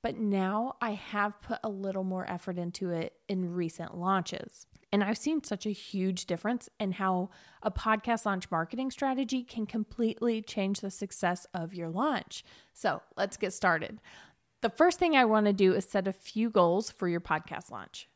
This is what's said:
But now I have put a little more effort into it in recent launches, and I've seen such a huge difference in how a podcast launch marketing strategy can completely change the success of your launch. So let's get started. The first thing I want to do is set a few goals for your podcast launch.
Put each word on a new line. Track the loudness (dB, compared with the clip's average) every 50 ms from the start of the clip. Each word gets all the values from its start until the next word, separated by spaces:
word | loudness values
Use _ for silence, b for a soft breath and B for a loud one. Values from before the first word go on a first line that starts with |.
But | -2 -4 -2 0
now | 0 2 2 2 2 2 0 0 -2 -2 -4 -4
I | -4 -4
have | -4 -6 -8 -6 -2 0 0 -2 -2 -8
put | -8 -6 -6 -4 -4
a | -6
little | -6 -4 -4 -4 -2 -2 -2
more | -2 -2 -4 -4 -6
effort | -8 -6 -6 -6 -4 -4
into | -4 -6 -4 -4 -4 -2
it | -2 -2 -2 -4 _ _ _
in | -4 -2 -2 -2 -2 0
recent | -2 -2 -2 -4 -6 -10 -10 -8
launches, | -4 0 2 2 2 0 -2 -8 -10 -10 -10 -12 -12 -14 _ _ -20 _ _
and | 2 2
I've | 2 2 0
seen | -2 0 0 0 0
such | -2 -2 -6 -4 -4
a | -6
huge | -6 -6 -8 -6 -2 0 0 0 0 -2 -2
difference | -4 -4 -2 0 -2 0 0 -2 -4 _ _
in | -2 -2
how | -2 0 2 2 2 2 0 -4 B B B B B B
a | -2 -2
podcast | -2 0 2 2 2 2 4 0 0 2 2
launch | 0 0 -2 -2 -2
marketing | 0 0 0 0 -2 -4 -4 -4
strategy | -2 0 0 0 2 0 0 0 -2 -4 -4
can | -4 -4 -6 -4
completely | -2 -2 -4 -4 -4 -2 0 0 0 0 2 0 0 0 0
change | -4 -4 -4 -2 0 0 0 -2
the | -4 -6
success | -6 -6 -6 -6 -4 -2 0 0 0 0 -6 -8 -6
of | -6 -6 -6
your | -6 -6 -6 -4
launch. | -2 0 0 0 0 -2 -4 -6 -14 -16 B B B B B B B
So | -2 0 0 0 -2 -6 _ _
let's | -4 -2 -2 -2 -4
get | -2 -2 0
started. | 2 4 4 2 2 0 -6 -10 -14 B B B B B B B B _ _ _ _
The | -2 -2
first | 4 6 6 6 6 4
thing | 2 4 6
I | 6 6
want | 6 6 6 6
to | 4 6
do | 6 6 6
is | 6 4 0
set | 0 -2 0 0
a | 0
few | -4 -6 -14 -8 -2 0 0 4
goals | 6 6 6 6 6 4 2 -2
for | -6 -2 0 0
your | 0 0
podcast | 0 0 -2 -2 -2 -6 -10 -10 -10 -10
launch. | -12 -12 -14 -14 -16 -18 -18 _ _